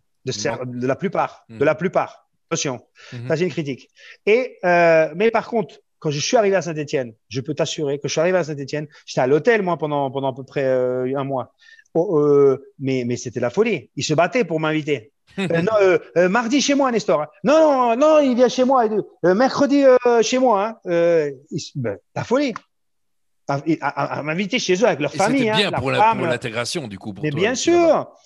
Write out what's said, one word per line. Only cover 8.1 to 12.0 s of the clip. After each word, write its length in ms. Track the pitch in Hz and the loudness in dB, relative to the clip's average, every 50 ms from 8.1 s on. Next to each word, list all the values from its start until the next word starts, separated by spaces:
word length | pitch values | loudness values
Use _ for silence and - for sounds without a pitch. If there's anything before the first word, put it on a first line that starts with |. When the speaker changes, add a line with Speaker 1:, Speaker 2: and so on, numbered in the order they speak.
| - | -2
Speaker 1:
suis 80 | 165 | 0
arrivé 180 | 156 180 185 180 | 0 2 0 0
à 40 | 156 | -2
Saint-Étienne, 460 | 147 156 139 139 131 - 147 151 147 _ - _ | -4 -6 -10 -8 -8 -8 -8 -8 -10 _ -20 _
j'étais 140 | - - 160 | -8 -2 0
à 80 | 135 127 | 2 4
l'hôtel, 340 | 143 160 160 247 233 214 190 | 2 2 4 4 2 2 2
moi, 140 | 180 170 | -2 -2
pendant, 340 | 147 156 147 147 143 139 135 | -2 -2 -2 -2 -2 -2 -2
pendant 220 | 123 139 135 135 120 | -4 -4 -4 -4 -4
à 20 | |
peu 80 | 135 131 | -6 -10
près, 200 | - - 151 135 | -10 -6 -2 0
euh, 480 | 131 131 127 127 127 127 127 127 127 135 | 0 0 0 0 0 -2 -2 -4 -4 -4
un 80 | 143 135 | -4 -4
mois. 300 | 135 139 127 113 - _ _ _ _ - - _ _ - | -4 -6 -6 -8 -8 _ _ _ _ -20 -20 _ _ -2
Oh, 240 | 160 | -2